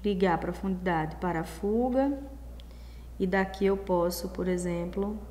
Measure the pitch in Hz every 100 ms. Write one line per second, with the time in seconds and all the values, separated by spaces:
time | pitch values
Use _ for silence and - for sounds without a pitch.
0 | 208 190 190 165 165 175 196 185 180 165
1 | 156 - 180 165 - - 202 220 254 254
2 | 277 277 - - - - - - - -
3 | - - 190 190 190 - 196 196 196 180
4 | 175 180 190 185 180 180 180 170 180 190
5 | 202 214 -